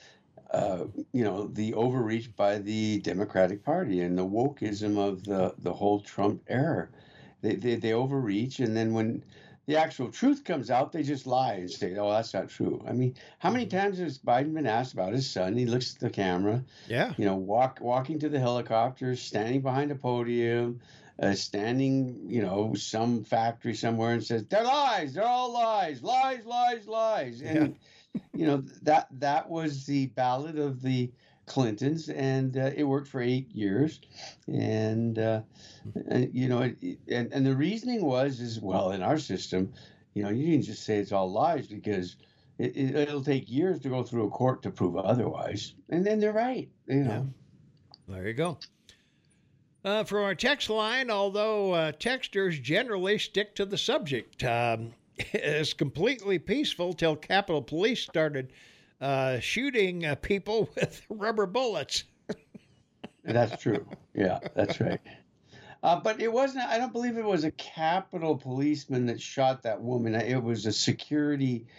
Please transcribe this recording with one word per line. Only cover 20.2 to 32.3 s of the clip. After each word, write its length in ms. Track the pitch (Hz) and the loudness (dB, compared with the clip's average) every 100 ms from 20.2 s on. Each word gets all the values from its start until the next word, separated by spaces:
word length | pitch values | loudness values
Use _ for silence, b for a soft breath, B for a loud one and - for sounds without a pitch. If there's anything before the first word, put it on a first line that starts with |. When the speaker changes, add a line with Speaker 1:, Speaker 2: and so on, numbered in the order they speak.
| 120 120 117 117 120 120 B B B - | 0 2 2 2 0 -4 B B B -2
Speaker 1:
uh, 140 | 98 | 0
standing, 840 | 95 - 104 110 131 135 135 127 120 - | 0 -2 -4 -2 0 2 2 0 -6 -4
you 140 | 117 | -2
know, 320 | 95 98 110 101 | 0 0 0 -2
some 480 | - 110 120 120 | -4 0 0 0
factory 500 | - 117 113 113 120 | 6 8 8 2 -2
somewhere 380 | 110 117 113 117 | -2 0 2 2
and 100 | 117 | 2
says, 220 | - 117 110 | 2 0 2
"They're 180 | 196 | 2
lies, 500 | 240 294 277 202 147 | 4 4 4 2 0
they're 100 | 147 233 | 0 2
all 260 | 247 247 | 2 0
lies, 500 | 240 226 214 170 127 | 0 2 2 0 -4
lies, 420 | 170 254 262 254 220 | 0 2 2 0 -4
lies, 400 | 240 247 233 208 | 0 2 0 -2
lies." 540 | 220 220 202 127 117 | 0 2 0 -2 -6
And, 340 | 151 156 143 - b b b | -2 2 2 -2 b b b
Speaker 2:
Yeah. 80 | - - - | -10 -8 0
Speaker 1:
you 100 | 160 | 2
know, 120 | 143 135 - | 2 -2 -2
that, 240 | 147 156 - 131 | 2 4 2 -2
that 300 | 139 151 165 | 0 0 -2
was 360 | 165 156 139 135 | -4 -4 -4 -2
the 200 | 143 127 | 0 0
ballot 500 | 117 127 127 156 151 | 0 2 0 -2 -2
of 220 | 143 127 | -2 -2
the 300 | 131 131 123 b b b - | -2 0 -2 b b b -4
Clintons, 600 | 139 120 104 139 160 147 | 0 0 0 -2 -2 -4
and, 480 | 151 135 | -2 0